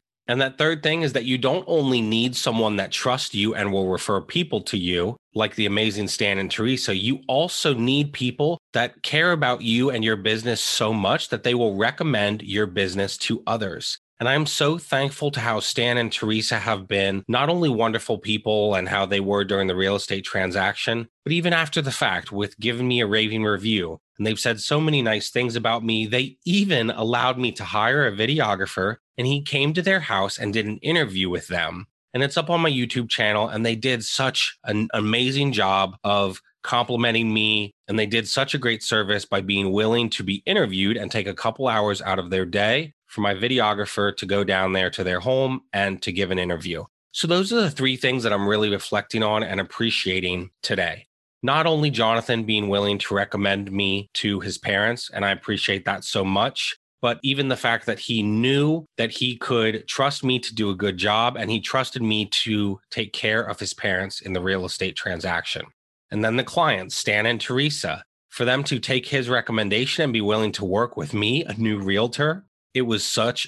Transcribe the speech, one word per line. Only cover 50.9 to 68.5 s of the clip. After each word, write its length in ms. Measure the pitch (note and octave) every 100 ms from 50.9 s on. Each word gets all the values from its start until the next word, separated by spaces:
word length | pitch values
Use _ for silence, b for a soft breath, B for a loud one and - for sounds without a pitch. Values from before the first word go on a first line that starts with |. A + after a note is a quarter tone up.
| - - _ _ _
Not 240 | B2 D3 E3
only 220 | D#3 D3+
Jonathan 520 | A2+ A2+ A2+ A2+ A#2
being 240 | A2 G#2+ G2+
willing 300 | G2+ G2+ G2+
to 160 | -
recommend 580 | G2 G2+ G#2 G2 G2 G2
me 380 | G2 G2 G2 G2+ -
to 240 | G#2+ G2+
his 180 | F#2+ E2+
parents, 520 | A2 G2+ G#2+ A#2+ -
and 100 | -
I 80 | G2
appreciate 540 | F#2+ - G2+ - G2 F#2+
that 180 | G2
so 220 | - G#2+ F#2+
much, 520 | G2 B2 - - - _ _
but 180 | A#2+ A2+
even 240 | C#3 C#3 C3+
the 80 | B2
fact 300 | B2 A#2 -
that 140 | G2+
he 240 | - A2+
knew 640 | G#2 G#2+ B2+ C#3 D3 E3 D#3 -
that 140 | A#2
he 260 | - B2+ A#2+
could 500 | - A#2+ A2 G#2+ -
trust 360 | - C#3 C#3+
me 160 | C3 B2+
to 160 | - A2+
do 140 | G#2
a 60 | F#2
good 220 | G2+ F#2
job, 400 | G#2 G#2+ A#2+ B2+
and 140 | G#2
he 80 | A2
trusted 420 | - C3+ B2 B2+
me 240 | A2 G#2+ G2+
to 540 | - A2+ G#2+ G2+ G2 -
take 240 | - G#2
care 280 | - A2 A2
of 180 | G#2+ G#2+
his 140 | G2
parents 480 | - G#2 F#2 F#2+ -
in 120 | G2
the 80 | F#2
real 240 | F#2 F#2+ F2+
estate 300 | - F#2+ -
transaction. 720 | - F2 F2+ E2+ - - - _ _ _ -
And 140 | G#2
then 140 | A2 A#2+
the 60 |
clients, 520 | B2 F3 D#3 G2+ F#2 -
Stan 300 | - G#2 A2
and 140 | A#2
Teresa, 640 | - B2+ D3 D3 D#2+ D2+ - _ _
for 160 | -
them 180 | B2